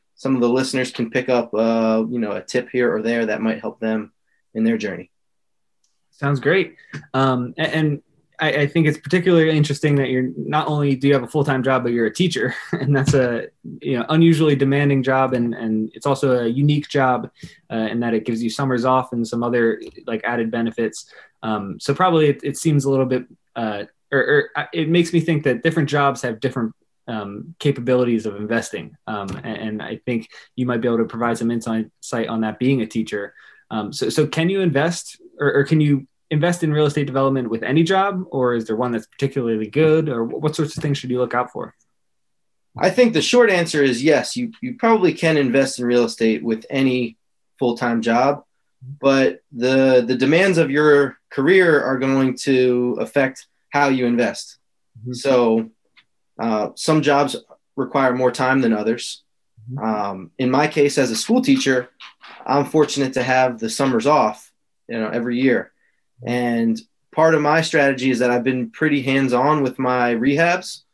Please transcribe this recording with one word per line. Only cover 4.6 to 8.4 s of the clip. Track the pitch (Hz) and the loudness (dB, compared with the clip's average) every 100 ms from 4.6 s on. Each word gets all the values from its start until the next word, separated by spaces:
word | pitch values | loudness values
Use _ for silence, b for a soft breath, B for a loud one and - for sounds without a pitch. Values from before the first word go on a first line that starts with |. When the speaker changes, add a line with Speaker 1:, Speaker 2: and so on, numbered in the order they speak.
Speaker 1:
their | 110 113 | 0 0
journey. | 104 87 - _ _ _ _ _ _ _ _ _ _ | -4 -8 -14 _ _ _ _ _ _ _ _ _ _
Speaker 2:
Sounds | _ 139 139 | _ -2 0
great. | 135 190 170 - B B B | 2 2 0 -8 B B B
Um, | 131 135 123 123 - | 0 2 0 -4 -4
a-, | |
and | 151 156 156 143 - _ _ | -2 0 0 -2 -8 _ _
I, | - | -4